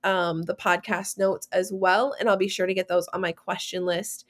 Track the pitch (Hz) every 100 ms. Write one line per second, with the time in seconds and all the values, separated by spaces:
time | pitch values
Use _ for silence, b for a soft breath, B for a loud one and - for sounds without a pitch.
0 | 190 185 170 165 170 180 196 175 - 190
1 | 196 - 190 - - 185 190 190 185 202
2 | 277 277 226 190 190 - 185 190 180 180
3 | 170 185 175 165 - 185 - 185 180 175
4 | 208 -